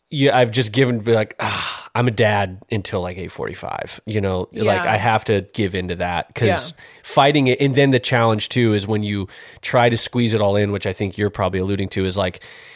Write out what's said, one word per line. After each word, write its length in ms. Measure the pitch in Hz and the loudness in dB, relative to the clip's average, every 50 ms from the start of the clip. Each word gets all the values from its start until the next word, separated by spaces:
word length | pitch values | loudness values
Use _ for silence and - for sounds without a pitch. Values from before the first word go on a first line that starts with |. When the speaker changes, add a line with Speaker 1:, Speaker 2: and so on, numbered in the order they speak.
| _ _ | _ _
Speaker 1:
yeah, 240 | 165 143 139 139 139 | -2 2 2 4 6
I've 160 | 131 127 113 | 4 4 4
just 220 | 107 127 123 107 104 | 2 0 -2 0 0
given, 280 | 127 131 123 123 113 | 0 0 0 -2 -2
be 120 | 101 117 117 | 0 2 2
like, 220 | 110 107 - - - | 2 0 -2 -6 -6
"Ah, 520 | - 101 - - - - - - - - - | -6 -6 -6 -6 -8 -8 -10 -12 -14 -6 -4
I'm 140 | 113 120 123 | -2 0 0
a 20 | |
dad 520 | 107 98 113 104 107 101 101 92 92 98 - - | 2 2 2 2 2 0 -2 -2 -6 -12 -10 -6
until, 320 | 113 104 92 - - 95 87 | -6 -6 -4 -4 -4 -4 -4
like, 160 | 90 90 92 | -6 -8 -10
eight 120 | 90 80 | -10 -10
forty-five," 680 | - - 64 53 - - - - - - - - - - - | -10 -8 -8 -8 -8 -10 -10 -10 -8 -8 -8 -8 -10 -10 -8
you 160 | 110 107 107 98 | -6 -4 -2 -2
know, 260 | 98 92 92 92 - - | -2 -2 -4 -4 -6 -6
like, 300 | - 107 107 101 - - | -2 0 0 0 2 0
Speaker 2:
Yeah. 60 | - 110 | 0 0
Speaker 1:
I 40 | |
have 260 | 107 98 120 110 110 - | 0 2 2 0 2 2
to 160 | - 107 98 90 - - | 0 0 0 0 -2 -4
give 220 | - 107 92 95 | -4 -2 -2 -2
into 220 | 92 90 90 87 | -4 -4 -6 -4
that 380 | 87 90 87 87 85 - - _ | -4 -4 -2 -2 -4 -6 -6 _
'cause 120 | - 120 110 - - - - - | 0 2 2 2 2 0 -4 -6
Speaker 2:
Yeah. 40 | - - - - - - | -10 -18 -20 -20 -16 -12
Speaker 1:
fighting 440 | - - 151 135 143 147 147 135 | 0 2 4 4 4 4 4 4
it. 140 | 127 123 - | 2 2 2
And 140 | 143 139 127 | 2 2 4
then 160 | 139 139 139 | 4 4 4
the 80 | 131 120 | 4 2
challenge 500 | - - 131 120 117 113 110 107 - - | 2 0 2 2 2 2 2 0 -2 -2
too, 240 | - 127 120 110 107 | 0 2 2 2 2
is 140 | 104 98 | 2 0
when 160 | 101 110 107 107 | -2 -2 -2 -2
you 260 | 104 104 101 95 - - - - - - - | -4 -4 -6 -6 -8 -12 -18 -20 -20 -20 -12
try 300 | - - - 127 120 120 | -6 0 2 4 4 4
to 80 | 113 113 | 4 0
squeeze 340 | - - - 123 120 113 110 | -2 -2 0 0 2 2 2
it 80 | 107 | 2
all 160 | 104 101 101 | 2 2 4
in, 160 | 104 104 101 101 | 2 2 0 -2
which 140 | 95 - | -4 -4
I 80 | 101 92 | -6 -4
think 240 | - 104 98 - - | -4 -4 -6 -2 -2
you're 100 | 107 101 | -4 -2
probably 320 | - - 98 92 92 95 | -2 -2 -2 -2 -2 -2
alluding 300 | 92 98 101 95 98 92 | -2 -2 -2 -2 -4 -4
to, 160 | - 101 95 | -2 -2 -2
is, 100 | 95 92 | -2 0
like, 240 | 101 95 92 - - - - - - - - - | -2 -2 -4 -4 -8 -14 -20 -20 -20 -20 -20 -20